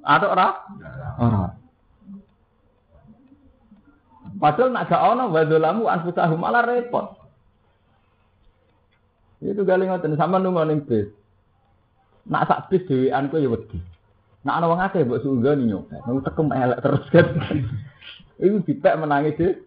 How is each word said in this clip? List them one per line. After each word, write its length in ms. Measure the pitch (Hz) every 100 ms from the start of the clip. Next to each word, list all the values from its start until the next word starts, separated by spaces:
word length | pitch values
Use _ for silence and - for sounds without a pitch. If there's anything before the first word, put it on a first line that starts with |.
Ada 240 | 147 156 196
ora? 200 | 180 196 - - - 147 131 123 -
Ora. 220 | 120 104 87 - - _ _ _ - 196 _ _ _ _ _ _ _ - - 233 269 _ 269 _ _ - _ _ _ _ -
Padahal 360 | 196 151 151 254
nak 160 | 240 165
gak 140 | 170 175
ono, 160 | 240 254
wa 120 | 160 156
dzalamu 400 | 160 160 208 214
anfusahum, 560 | 170 170 175 170 160
malah 240 | - - 240
repot. 560 | 247 240 - - - - _ _ _ _ _ _ _ _ _ _ _ _ _ _ _ _ _ _ _ _ _ 156
Itu 160 | 202
kali 240 | 185 185 190
ngoten, 320 | 180 156 151
sampean 240 | 160 190
lunga 240 | 190 175 156
ning 220 | 151 -
bis. 220 | 110 101 - _ _ _ _ _ _ _ _ _ _ -
Nak 240 | - -
sak 100 | 139 -
bis 100 | 185 185
dhewean 400 | 131 131 127 139
kowe 80 | 160
ya 140 | 135
wedi. 260 | 113 - 87 87 - _ _ _ _
Nak 120 | 139 139
ana 60 | 170
wong 140 | 170
akeh 200 | 190 185
mbok 200 | 123 123
sunggon 400 | 135 131 127 147 117
nyopet, 360 | 95 - -
nang 160 | 117 135
tekem 320 | 135 - 151
elek 320 | 127 123 120
terus 220 | 135 - -
kan. 160 | 165 170 160 - - 120 - -
<laughs> 560 | - - - - -
Iku 140 | 180 208 -
dipek 320 | 143 180 156
menangi 360 | 156 143 151 147
dhewe. 140 | 175 -